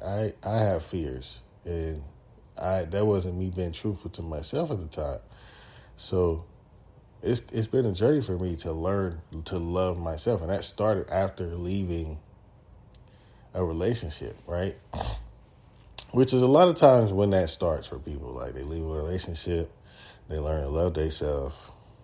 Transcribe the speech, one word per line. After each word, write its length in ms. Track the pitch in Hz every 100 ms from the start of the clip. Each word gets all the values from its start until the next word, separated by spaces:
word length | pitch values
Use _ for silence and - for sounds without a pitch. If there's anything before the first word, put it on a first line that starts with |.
I, 300 | - 101 107 -
I 140 | 98 110
have 260 | 104 87
fears, 560 | - 92 76 65 - - - -
and 400 | 87 85 80 76 71 - - - - -
I, 220 | 92 95
that 220 | 82 98 107
wasn't 320 | 98 90 90
me 120 | 95
being 220 | 90 87
truthful 400 | 80 107 95 -
to 100 | -
myself 500 | 82 76 - 139 175
at 80 | 110
the 60 | 80
time. 340 | 78 73 - - - - - - - - -
So 480 | - 92 90 82 - - - - - - - -
it's, 200 | - 123 -
it's 140 | 113 107
been 180 | 131 117
a 80 |
journey 260 | 90 117 151
for 180 | 110 90
me 200 | 92 80
to 160 | 85
learn 480 | 80 87 101 95 80 - 82 78
to 120 | 92
love 400 | 85 87 92 85
myself, 440 | 82 78 117 107
and 80 | 82
that 160 | 98 -
started 440 | - 107 101 -
after 360 | 95 95 - 87 85
leaving 640 | 87 98 92 85 80 76 - - - - - - - - - - - - -
a 100 | 92
relationship, 720 | 87 82 117 120 80 - 57 - -
right? 300 | 87 95 - -
<clears throat> 40 | - 57 53 - - - - - - - - -
Which 220 | 123 131
is 80 | 127
a 60 | 127
lot 200 | 147 180
of 60 |
times 400 | 160 143 127 107
when 160 | 98 101
that 200 | 95 82
starts 360 | - 87 73 -
for 140 | 71
people. 300 | 78 71 62
Like, 220 | 62 62 64
they 80 |
leave 200 | 71 82
a 40 | 78
relationship, 840 | 78 78 90 - 78 - 87 85 - - - - - -
they 120 | 78
learn 240 | 76 78
to 40 | 69
love 280 | 76 87 78
themselves, 720 | 78 76 73 73 69 - - - - -